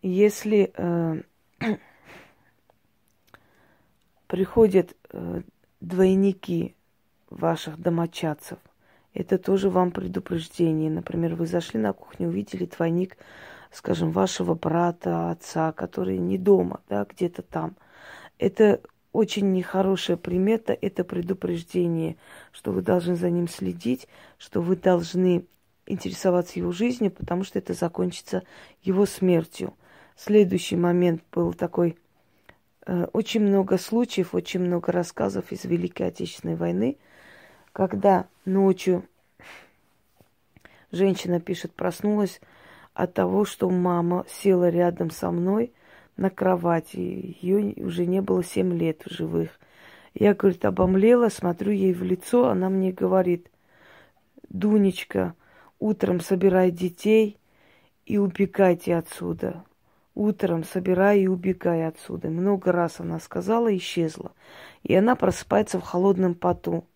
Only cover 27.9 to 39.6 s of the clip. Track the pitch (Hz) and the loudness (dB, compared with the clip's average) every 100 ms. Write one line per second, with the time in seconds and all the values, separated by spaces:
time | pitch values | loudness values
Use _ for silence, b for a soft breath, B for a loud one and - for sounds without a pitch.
27.9 | 170 180 175 - 190 185 B B B 185 | -2 -4 -4 -8 -8 -8 B B B -2
28.9 | 190 202 - 185 170 160 - - - b | 2 2 2 2 2 0 -8 -10 -10 b
29.9 | b b b - 208 190 185 - 175 175 | b b b 2 4 6 2 -2 0 2
30.9 | 175 175 165 _ - 170 170 175 - 170 | 2 2 0 _ -2 -2 -2 -4 0 -2
31.9 | 165 _ _ b b b b _ _ - | -2 _ _ b b b b _ _ -6
32.9 | 180 175 208 214 220 208 196 190 190 - | -4 -2 -4 -2 0 4 2 2 0 0
33.9 | 226 240 - 175 180 175 185 180 175 170 | -2 -2 -2 -2 -4 -4 -4 -2 -2 -2
34.9 | 175 170 - 196 196 - 185 185 175 175 | -2 -4 -4 -4 -4 -8 -10 -4 -4 -4
35.9 | - 180 170 170 - 170 165 170 180 233 | -4 -6 -6 -10 -8 -8 -4 -2 0 -2
36.9 | 285 b b b b b b b - 190 | -4 b b b b b b b -4 -4
37.9 | 202 202 185 180 _ - 190 196 190 - | 2 4 4 0 _ -2 2 4 2 0
38.9 | 180 - _ _ _ B B | -2 -4 _ _ _ B B